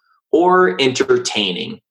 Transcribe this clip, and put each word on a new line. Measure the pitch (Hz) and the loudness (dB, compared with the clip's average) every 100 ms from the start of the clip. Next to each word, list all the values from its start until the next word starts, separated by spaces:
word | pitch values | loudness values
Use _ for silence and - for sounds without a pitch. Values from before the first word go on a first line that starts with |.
| _ _ - | _ _ -2
or | 156 180 180 185 - | 2 4 4 2 0
entertaining. | 131 127 131 123 123 110 98 90 87 - _ | -2 0 0 0 0 -4 -4 -6 -10 -14 _